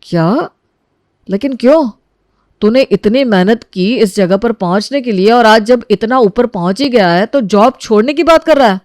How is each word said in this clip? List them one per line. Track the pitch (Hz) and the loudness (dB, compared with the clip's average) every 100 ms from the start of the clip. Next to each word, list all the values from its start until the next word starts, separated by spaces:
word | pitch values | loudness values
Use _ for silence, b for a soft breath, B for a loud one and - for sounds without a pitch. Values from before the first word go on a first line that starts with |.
क्या? | - 175 165 233 339 _ _ _ _ _ _ _ _ | -6 -2 0 -2 -4 _ _ _ _ _ _ _ _
लेकिन | 190 277 254 | -6 -6 -2
क्यों? | 240 302 277 - _ _ _ _ _ _ | 2 2 0 -8 _ _ _ _ _ _
तूने | 208 233 | -2 0
इतनी | 269 196 214 233 | 0 0 -2 -2
मेहनत | 269 202 180 226 - | 0 0 2 0 -4
की | - 185 247 | -6 -4 0
इस | 214 185 | -2 -2
जगह | 185 196 | -2 0
पर | 233 | -2
पहुंचने | 220 180 180 214 277 | -4 -4 -4 -4 -6
के | 247 | -4
लिए, | 202 190 | -2 2
और | 240 226 | 4 4
आज | 220 | 2
जब | 208 247 226 | 2 -2 0
इतना | 202 220 254 | -4 -2 0
ऊपर | 220 180 240 | 0 0 -4
पहुंच | 214 175 190 | -2 -4 -2
ही | 285 | -2
गया | 240 185 | 0 2
है, | 170 202 | 0 0
तो | 277 | -2
जॉब | 214 202 220 262 | -2 2 2 0
छोड़ने | - 214 233 | -2 0 0
की | 294 | -2
बात | 320 330 | 2 2
कर | 320 302 | 4 2
रहा | 254 | 2
है? | 185 | 0